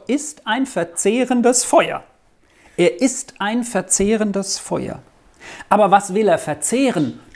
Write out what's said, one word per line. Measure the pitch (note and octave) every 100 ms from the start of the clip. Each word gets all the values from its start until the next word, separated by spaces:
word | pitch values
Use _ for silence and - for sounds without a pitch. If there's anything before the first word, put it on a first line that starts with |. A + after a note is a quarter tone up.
| -
ist | C#4 - - A3
ein | A#3+ C4+
verzehrendes | F3+ E3+ - G3+ A#3+ B3+ B3 A#3+ B3+
Feuer." | - - D#3+ - - _ _ _ _ _ _ -
Er | F3 -
ist | C4 - - -
ein | G3+ A#3+
verzehrendes | A#3+ F#3+ F#3 - G3+ A3 G#3 G3 F#3+ -
Feuer. | - D#3 B2 - - _ _ _ - - -
Aber | G#3 G3
was | G3 G3
will | F#3+ G3+
er | D#3+
verzehren? | - D3 - A#3+ C4+ E3+ C3 - -